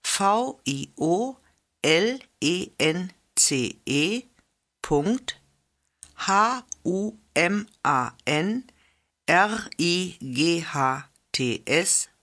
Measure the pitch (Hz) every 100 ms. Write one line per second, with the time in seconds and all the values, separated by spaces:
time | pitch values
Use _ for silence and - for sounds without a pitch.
0 | - - 196 214 254 - - 139 139 -
1 | 156 185 254 254 _ _ _ _ 147 160
2 | 214 262 - _ 147 180 - - 156 170
3 | 180 _ _ - - 139 117 - - 139
4 | 165 233 - _ _ _ _ _ - 147
5 | 160 254 - - _ _ _ _ _ _
6 | - - - 196 220 254 247 - - 185
7 | 214 - _ 143 175 202 - _ 139 135
8 | 120 - - 151 185 240 - _ _ _
9 | _ _ - 170 208 220 - - 175 175
10 | 180 - 139 127 165 170 160 147 131 135
11 | - _ _ - 127 113 - 151 190 -
12 | - _